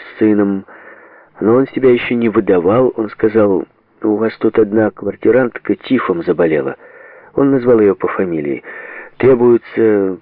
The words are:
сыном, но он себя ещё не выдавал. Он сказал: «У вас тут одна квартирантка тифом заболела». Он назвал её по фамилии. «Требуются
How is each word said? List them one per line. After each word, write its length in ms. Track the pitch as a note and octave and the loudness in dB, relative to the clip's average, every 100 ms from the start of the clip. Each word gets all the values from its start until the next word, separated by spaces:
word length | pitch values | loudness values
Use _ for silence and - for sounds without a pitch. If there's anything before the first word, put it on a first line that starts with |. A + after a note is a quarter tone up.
| - - | -8 -2
сыном, 480 | A2 G#2 G2+ G2 G2 - - - - - _ - | 2 2 0 -2 -8 -20 -20 -20 -20 -20 _ -4
но 140 | G2+ | 0
он 140 | B2 C3+ | 2 0
себя 240 | - B2+ | 0 2
ещё 240 | A#2+ - B2 | 2 0 -2
не 120 | A#2 | -2
выдавал. 640 | G#2+ G2 F#2 E2+ A#2 B2+ - | 0 0 2 2 2 0 -2
Он 160 | G#2+ | -8
сказал: 560 | - A2 G#2+ G#2 F#2 - _ _ _ | -2 -2 2 2 0 -4 _ _ _
«У 140 | A2 G#2+ | -4 -2
вас 200 | A2 - | -2 -2
тут 200 | A2+ - | -2 0
одна 320 | G#2 A2 G#2+ | 0 2 0
квартирантка 840 | - G2+ G2 A2 A#2+ B2+ - - G2+ | -2 -10 -4 0 2 0 -4 -6 -6
тифом 480 | - C3 - E2+ | -2 -2 -2 -4
заболела». 540 | F2 D#2 E2+ D2+ - - - - - - - - | -2 -2 0 -2 -4 -10 -16 -20 -20 -20 -12 -2
Он 160 | C#3 | 0
назвал 280 | C3+ A#2+ A2+ | 0 2 2
её 140 | G2+ | 4
по 140 | F#2 - | 0 -4
фамилии. 560 | - F#2+ D#2+ D2 B1+ - - - - - - | -4 -4 -4 -6 -8 -10 -20 -18 -20 -20 -2
«Требуются 1000 | B2 B2 A#2+ A#2 - - A2 G#2 F#2+ F#2 | 2 4 4 2 0 -2 0 2 0 -4